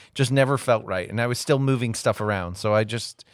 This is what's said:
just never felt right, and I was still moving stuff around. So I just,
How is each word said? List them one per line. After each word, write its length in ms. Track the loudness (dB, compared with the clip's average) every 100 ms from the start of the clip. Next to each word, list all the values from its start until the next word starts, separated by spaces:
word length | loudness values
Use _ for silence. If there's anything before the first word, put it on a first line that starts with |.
| -12
just 180 | -2 2
never 260 | 4 4 2
felt 260 | 2 0
right, 240 | 0 -4 -4
and 120 | -2
I 80 | -2
was 100 | -2
still 220 | 0 2
moving 340 | 2 2 0
stuff 260 | -2 -2 0
around. 360 | -2 -2 -4 -4
So 180 | 0
I 80 | 2
just, 420 | 2 -4 -8 -14 -20